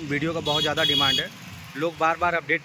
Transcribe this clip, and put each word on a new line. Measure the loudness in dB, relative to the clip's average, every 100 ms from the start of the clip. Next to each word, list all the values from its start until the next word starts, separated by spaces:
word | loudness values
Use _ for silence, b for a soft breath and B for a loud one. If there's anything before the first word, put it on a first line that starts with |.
वीडियो | -4 -2 -2
का | -2
बहुत | 0 2
ज़्यादा | 2 2
demand | 2 4 4 2
है। | -2 -10 -16 -16 -12 -4
लोग | -4 2
बार | 0 2
बार | 2
update | 0 0 -2